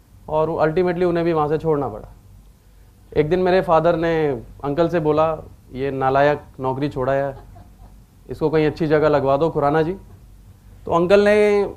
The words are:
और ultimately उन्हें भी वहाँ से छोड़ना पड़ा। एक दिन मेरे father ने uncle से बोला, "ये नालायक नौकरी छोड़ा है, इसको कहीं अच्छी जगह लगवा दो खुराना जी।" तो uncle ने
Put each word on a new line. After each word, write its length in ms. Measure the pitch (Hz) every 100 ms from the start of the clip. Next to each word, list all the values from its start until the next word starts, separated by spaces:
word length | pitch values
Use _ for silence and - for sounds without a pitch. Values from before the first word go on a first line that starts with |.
| _ - -
और 200 | 156 156
ultimately 540 | 165 160 160 180 175
उन्हें 220 | 180 170 170
भी 80 |
वहाँ 140 | 160 147
से 100 | 151
छोड़ना 300 | 160 147 123
पड़ा। 200 | 104 - - - - - - _ - - - - 156
एक 120 | 151
दिन 100 | 180
मेरे 220 | 185 185
father 340 | 175 160 165 165
ने 480 | 165 160 151 120 - -
uncle 260 | 143 143 170
से 100 | 170
बोला, 380 | 151 151 160 156 - - -
"ये 200 | 123 135
नालायक 500 | 135 131 139 147 143 - -
नौकरी 300 | 131 131 143
छोड़ा 240 | 135 127
है, 240 | 139 139 131 - - - - - - - - -
इसको 200 | 127 156
कहीं 160 | 156 151
अच्छी 220 | 147 156
जगह 220 | 151 151
लगवा 280 | 143 135 139
दो 120 | 165
खुराना 320 | 160 143 156
जी।" 120 | 156 196 - - - - - - - - -
तो 60 |
uncle 340 | 170 175 202 208
ने 440 | 208 208 202 196